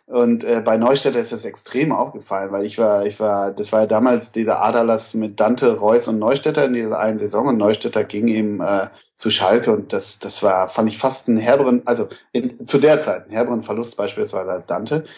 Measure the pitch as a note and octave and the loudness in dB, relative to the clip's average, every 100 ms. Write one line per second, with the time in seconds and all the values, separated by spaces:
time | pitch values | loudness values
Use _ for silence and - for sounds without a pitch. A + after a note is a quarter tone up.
0 | - B2 A#2+ A#2 A#2 A#2 A2+ A2 B2 C#3 | -4 2 2 2 0 0 2 2 4 2
1 | C#3 B2 A2+ A2+ A2+ - - F#3+ E3 G#2 | 2 -2 -2 -6 -10 -14 -8 -2 0 0
2 | C3+ - - G2 G2 G2 G#2 G#2+ A2 G#2 | -4 -6 -8 -6 -4 -4 -4 0 2 2
3 | G#2 G2+ G#2+ G2+ G2 G2 G#2 A2 A2 G#3+ | 0 -2 -2 0 -2 -4 -2 2 2 4
4 | B2+ A#2+ - A2+ A2 G2+ G#2 A#2+ A#2 A2+ | 2 2 -2 -4 0 2 2 2 2 0
5 | - A2 G#2+ G#2 G#2+ A#2+ B2 A2 G#2 A#2+ | -2 -6 -4 0 0 2 2 2 4 2
6 | A#2+ A2 G#2+ C#3 D#3 D3+ C3+ B2 A2 G2 | 2 0 0 0 0 0 0 0 -2 -2
7 | G#2+ G#2+ G#2 G#2 C3+ A#2 G#2 G#2+ - G#2+ | -2 -2 -2 -2 0 2 2 0 -2 -2
8 | G#2 G#2 A#2 A2 G#2+ G2+ F2 G2+ G2 - | -2 -2 0 0 -2 -2 -2 -2 -2 -8
9 | _ - A2 G#2 F#2+ A#2 A#2+ G#2 - G2 | _ -6 -2 0 4 2 4 0 0 -6
10 | - - G2+ - G#2 F#2+ F#2 - A2 - | -6 -10 -8 -2 2 2 0 0 -2 0
11 | A2 - - A2+ A2+ C#3 C3 B2 B2 A#2 | -4 -2 0 0 4 4 4 2 2 -2
12 | G#2 - _ B2 B2 - - C#3 D3 D#3 | -2 -8 _ -4 -4 -8 -2 4 4 4
13 | - F#2 - A2 B2 A#2 G#2+ A2 A#2 - | 2 -4 -4 -2 -2 -2 -4 -6 -6 -6
14 | G2+ - G#2 G2 F#2 F#2 - F2+ A2 D3 | -6 -4 -4 -4 -4 -6 -4 -6 -2 -4
15 | D#3 | -4